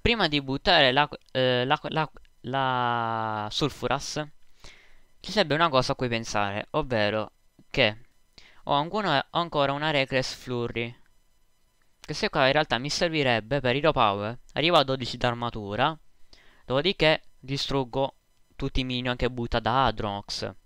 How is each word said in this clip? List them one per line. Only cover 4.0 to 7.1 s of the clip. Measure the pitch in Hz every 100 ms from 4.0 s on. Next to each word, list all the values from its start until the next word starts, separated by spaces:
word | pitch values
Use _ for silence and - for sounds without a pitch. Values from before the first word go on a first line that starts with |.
| - - 151 - - - - - - - - -
ci | -
serve | 202 170
una | 143 170
cosa | 131 123
a |
cui | 139 127
pensare, | 117 113 107 101 101 -
ovvero | 151 143 120 104